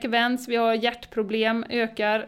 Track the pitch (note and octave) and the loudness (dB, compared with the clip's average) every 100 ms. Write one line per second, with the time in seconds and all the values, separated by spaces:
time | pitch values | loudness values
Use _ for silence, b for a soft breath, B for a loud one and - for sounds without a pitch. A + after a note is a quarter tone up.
0 | B3 A#3 A#3+ B3+ B3 A#3 A3+ A3+ A#3 A#3 | 0 2 2 0 -2 2 2 2 0 -4
1 | - A3+ G3+ A3 A3 A3+ A3+ A#3+ A3+ A3+ | -8 -4 -2 0 2 0 -2 -2 -2 0
2 | G#3 G#3+ | 0 0